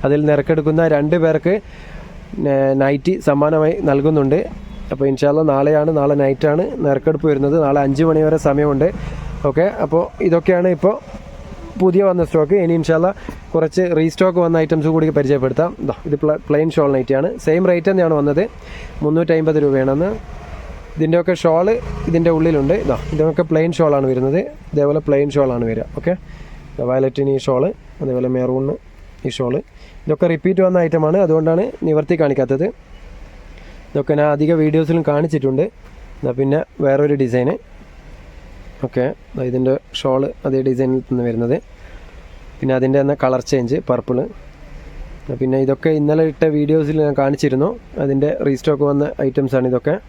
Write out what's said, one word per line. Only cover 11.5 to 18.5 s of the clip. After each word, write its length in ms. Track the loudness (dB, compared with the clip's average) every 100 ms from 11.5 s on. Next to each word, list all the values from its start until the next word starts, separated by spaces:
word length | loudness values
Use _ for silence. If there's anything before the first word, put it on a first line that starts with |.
| -16 -14 0
പുതിയ 200 | 2 4 2
വന്ന 120 | 2 0
സ്റ്റോക്ക്. 280 | 2 2 2
ഇനി 100 | 2 0
ഇൻഷാ 160 | 2 2
അല്ലാ 120 | 2 -2 -14 -16 -4
കുറച്ച് 300 | 0 0 0 0 2
റീസ്റ്റോക്ക് 420 | 0 0 -2 0 2
വന്ന 180 | 2
ഐറ്റംസ് 260 | 2 0 2
കൂടി 160 | 2 2 0
പരിചയപ്പെടുത്താം. 540 | 0 0 0 0 -2 -2 -6
ദാ 60 | -6 -4
ഇത് 80 | -2
പ്ല-, 180 | 0 -2 0
പ്ലെയിൻ 220 | 0 2 2
ഷാൾ 140 | 2 0
നൈറ്റിയാണ്, 340 | 0 0 0 -2 0
സെയിം 180 | 2 2
റേറ്റ് 180 | 2 2
തന്നെയാണ് 240 | 2 2 2
വന്നത്, 220 | 2 0 -2